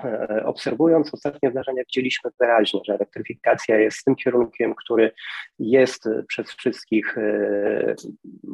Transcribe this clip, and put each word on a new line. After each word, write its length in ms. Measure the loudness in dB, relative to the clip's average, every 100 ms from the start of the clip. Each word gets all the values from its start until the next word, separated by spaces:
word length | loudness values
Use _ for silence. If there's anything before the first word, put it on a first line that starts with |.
e, 380 | -8 -6 -4 -2 -2
obserwując 680 | -4 -4 0 4 4 2
ostatnie 360 | -4 -8 -2 -2
zdarzenia, 320 | -2 -4 -6
widzieliśmy 480 | -4 -2 -2 -2 -6 0
wyraźnie, 400 | 4 4 4 0
że 100 | -2
elektryfikacja 840 | -2 -2 -6 -12 -4 0 0 2 4
jest 260 | 4 2
tym 120 | -2 0
kierunkiem, 580 | 0 2 0 0 -4
który 380 | -4 -2 2 2 2 -14 -14 -14 -8
jest 500 | 2 4 4 2 -4 -4 -6
przez 240 | -8 -10
wszystkich, 680 | -4 -4 -4 -2 0 0 -2
e, 760 | -2 0 0 0 0 0 0 -2 -8 -16 -18 -18 -14